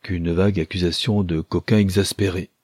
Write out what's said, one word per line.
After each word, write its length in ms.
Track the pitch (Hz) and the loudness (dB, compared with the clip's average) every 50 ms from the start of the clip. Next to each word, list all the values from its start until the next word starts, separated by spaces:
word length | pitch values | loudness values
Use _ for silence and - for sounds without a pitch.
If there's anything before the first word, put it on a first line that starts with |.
qu'une 300 | - - 92 85 82 85 | -6 -6 -4 -4 -2 -2
vague 280 | 85 85 95 101 98 92 | 2 2 2 2 2 0
accusation 600 | 80 - - 90 90 87 82 - - - 107 104 | -4 -4 -2 -2 -2 0 -2 -2 -2 0 0 0
de 180 | 98 87 85 80 | 0 0 -2 -4
coquin 380 | 78 _ - 87 - - 113 107 | -4 _ -4 -4 0 2 2 4
exaspéré. 720 | 104 95 90 101 98 - - - 101 95 87 92 87 - _ _ | 4 4 2 0 0 0 -2 -2 -2 -2 -2 -4 -8 -10 _ _